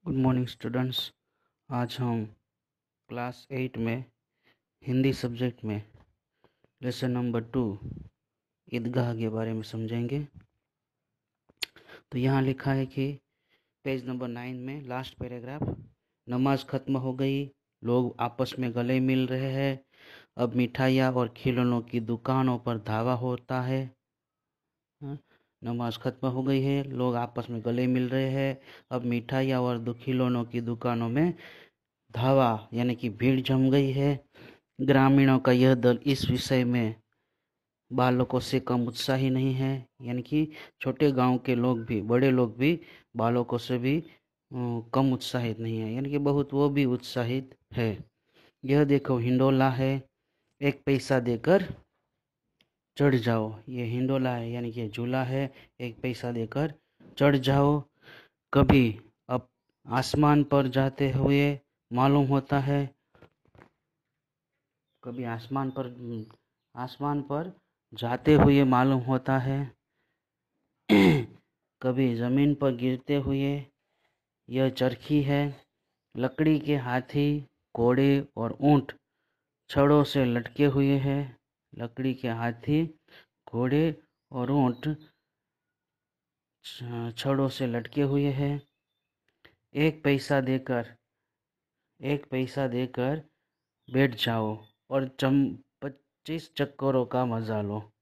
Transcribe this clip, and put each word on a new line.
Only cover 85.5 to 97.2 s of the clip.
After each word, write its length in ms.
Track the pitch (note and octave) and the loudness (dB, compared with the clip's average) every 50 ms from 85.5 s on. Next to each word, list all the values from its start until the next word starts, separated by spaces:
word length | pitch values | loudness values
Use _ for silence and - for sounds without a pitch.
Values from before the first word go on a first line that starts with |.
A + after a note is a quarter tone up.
| _ _ _ _ _ _ _ _ _ _ _ _ _ _ _ _ _ _ _ _ _ _ _ | _ _ _ _ _ _ _ _ _ _ _ _ _ _ _ _ _ _ _ _ _ _ _
छ-, 540 | - - - B2 A#2+ A#2+ A#2 A#2 A#2 A2+ - | -18 -16 -12 -12 -8 -6 -6 -6 -6 -8 -4
छड़ों 300 | - C#3 C#3 C3+ C#3 C3 | -2 0 2 2 0 -2
से 180 | - - C3+ | -2 -4 -4
लटके 360 | B2 A#2 A#2+ A2+ - - D3 | -2 -2 -4 -6 -4 -2 0
हुए 220 | C#3+ C3+ C#3 C#3+ C#3+ | 0 2 2 0 0
हैं। 380 | C#3 C3+ C3+ C#3+ C#3+ C#3+ C#3+ - _ _ _ _ _ _ _ _ _ _ _ _ _ _ _ _ - _ _ _ _ - | 0 0 0 -2 -2 -2 -4 -8 _ _ _ _ _ _ _ _ _ _ _ _ _ _ _ _ -20 _ _ _ _ -2
एक 300 | C#3 D3+ D#3+ D3+ D#3 - | 0 0 0 0 0 0
पैसा 360 | C#3+ C#3+ C3 - - D3 C#3 | 0 0 0 0 0 0 2
देकर, 560 | B2+ B2+ C3 C3 C3 - B2+ A#2+ A2+ - - _ _ _ _ _ _ _ _ _ _ _ _ _ _ _ _ _ _ _ _ _ | 2 0 -2 -2 -2 -2 -4 -4 -4 -6 -14 _ _ _ _ _ _ _ _ _ _ _ _ _ _ _ _ _ _ _ _ _
एक 240 | - C3+ D3 C#3+ - _ | -4 -4 -4 -4 -4 _
पैसा 360 | C3 C3 C3 B2+ - C#3 C3+ | -4 -4 -4 -2 -2 -4 -2
देकर 560 | B2+ A#2+ B2 B2+ B2 - B2+ B2 C3 D3 D#3+ D3+ _ _ _ _ _ _ _ _ _ _ _ _ - | -2 -2 -2 -4 -4 -2 -2 -2 -2 -2 -4 -8 _ _ _ _ _ _ _ _ _ _ _ _ -2
बैठ 240 | B2 C3 C#3 C3+ A#2 | 2 2 2 2 2
जाओ 520 | G#2+ - A#2+ A2+ A2+ A2 G#2+ A2 G#2+ - _ _ _ _ _ | -2 -4 -2 -2 -2 -2 -2 -4 -8 -12 _ _ _ _ _
और 260 | B2+ C#3 C3+ C3 - - | -2 -2 -2 -4 -4 -2
चम-, 360 | C#3 C3 C3+ C#3 C#3 A#2 - G#2+ _ _ _ _ | 0 2 4 4 2 0 -4 -10 _ _ _ _
पच्चीस 720 | - C#3+ C3+ _ _ _ _ _ _ - D#3+ E3 - - _ | -12 -12 -12 _ _ _ _ _ _ -10 -10 -10 -10 -12 _
चक्करों 520 | - C#3+ - - - C3+ C#3 C3 B2+ B2 | -6 -6 -6 -4 -4 -2 0 2 0 0
का 200 | - - B2 | 0 -2 -2